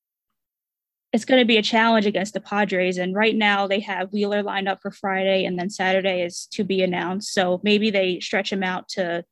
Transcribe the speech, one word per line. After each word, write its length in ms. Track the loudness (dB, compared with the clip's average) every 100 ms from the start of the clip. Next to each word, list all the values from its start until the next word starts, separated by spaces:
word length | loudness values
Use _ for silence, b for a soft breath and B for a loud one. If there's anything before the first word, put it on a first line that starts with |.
| _ _ _ _ _ _ _ _ _ _ _
It's 120 | -4 4
gonna 200 | 4 6
be 120 | 4
a 40 |
challenge 440 | 4 2 4 4 2
against 280 | 0 -4
the 80 | -6
Padres. 560 | -4 -2 0 0 0 -2
And 180 | -2 0
right 200 | 2 2
now 320 | 2 2 0
they 120 | -2
have 300 | -4 -6 -4
Wheeler 320 | -2 -2 -2
lined 240 | -2 -2 -2
up 120 | -4
for 100 | -6
Friday, 540 | -8 -4 -2 0 0 0
and 120 | -4
then 120 | -6
Saturday 520 | -2 0 2 0 -2
is 260 | -4 -6 -10
to 100 | -6
be 180 | -2 0
announced. 500 | 0 0 -4 -4 -4
So 280 | 0 0 2
maybe 260 | 2 2 2
they 280 | 2 0 -2
stretch 320 | -4 -4 -2
him 120 | -4
out 260 | -4 -6 -6
to 340 | -6 -4 -4 -6